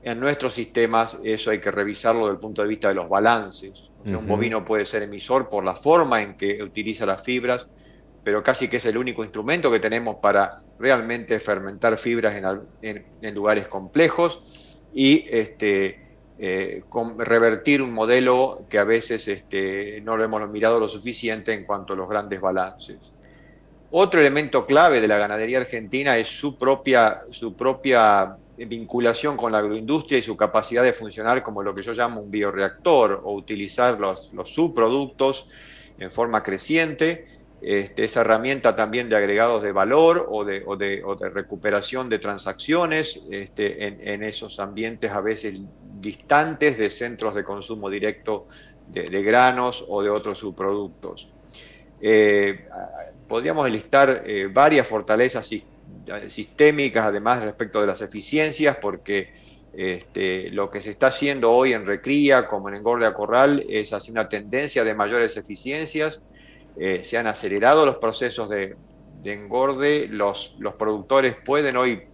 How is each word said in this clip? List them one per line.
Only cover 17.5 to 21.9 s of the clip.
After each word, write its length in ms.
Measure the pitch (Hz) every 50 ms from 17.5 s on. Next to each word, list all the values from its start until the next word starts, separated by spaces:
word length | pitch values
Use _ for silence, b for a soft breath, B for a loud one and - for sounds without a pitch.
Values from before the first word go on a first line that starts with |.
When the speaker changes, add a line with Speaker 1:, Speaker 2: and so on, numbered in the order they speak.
| 110 101 - 147 143 135
Speaker 1:
un 100 | 135 123
modelo 680 | 117 110 110 113 123 127 127 127 127 127 131 131 - - 98 -
que 80 | - 104
a 60 | 101
veces, 440 | 104 113 117 113 - 117 110 - 107
este, 720 | 98 95 - _ - 98 95 95 98 98 101 104 107 107
no 140 | 104 110 113
lo 80 | 110 110
hemos 240 | 110 110 107 107 101
mirado 320 | 107 107 110 110 117 117
lo 80 | 110 104
suficiente 640 | - 107 101 123 110 - 120 113 110 107 98 113
en 120 | 110 101 90
cuanto 280 | - 101 98 95 95